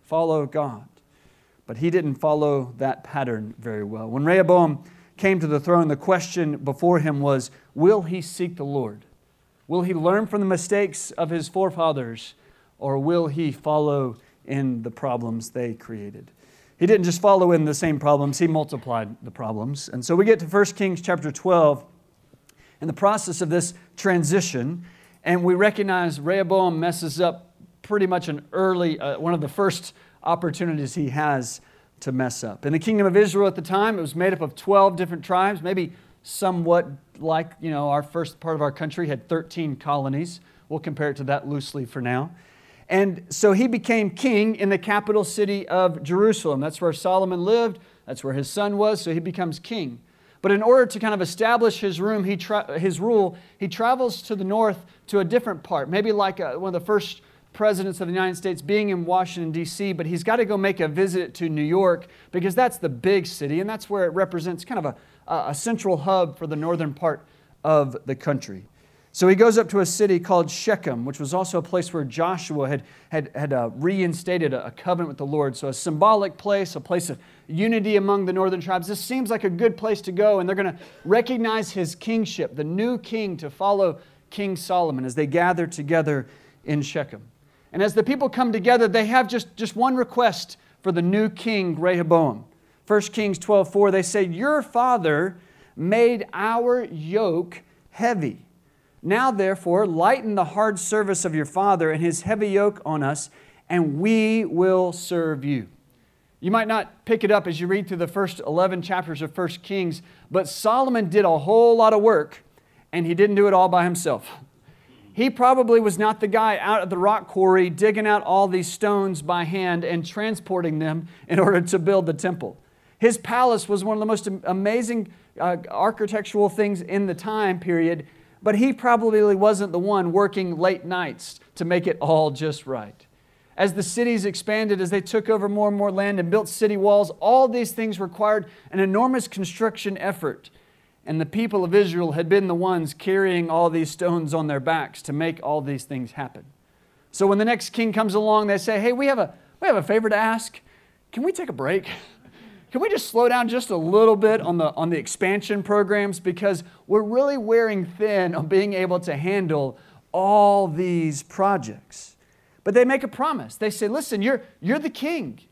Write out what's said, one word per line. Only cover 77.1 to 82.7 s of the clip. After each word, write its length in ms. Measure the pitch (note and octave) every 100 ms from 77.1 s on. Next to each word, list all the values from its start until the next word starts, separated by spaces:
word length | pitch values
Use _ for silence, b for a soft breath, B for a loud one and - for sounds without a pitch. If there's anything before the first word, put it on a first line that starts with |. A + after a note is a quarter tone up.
| B2+ b b -
unity 480 | D#3+ A3 A3+ G3+ G3+
among 300 | G3 G3+ F#3
the 60 |
northern 300 | F#3 F#3+ F#3
tribes. 260 | E3 F#3 E3+
This 120 | G#3
seems 320 | - C4 A3
like 120 | A3
a 60 | G3+
good 260 | E3+ A#3 A3+
place 240 | A3 G#3
to 100 | G3
go, 280 | F3+ G#3 G3
and 80 | F3+
they're 80 | G3
gonna 220 | F#3+ E3 B B
recognize 680 | D3+ A3 A#3+ B3+ A3+ A3 G3+
his 240 | G3+ E3 -
kingship, 600 | A3 A3+ G#3 - C#3 C3
the 80 |
new 360 | D3+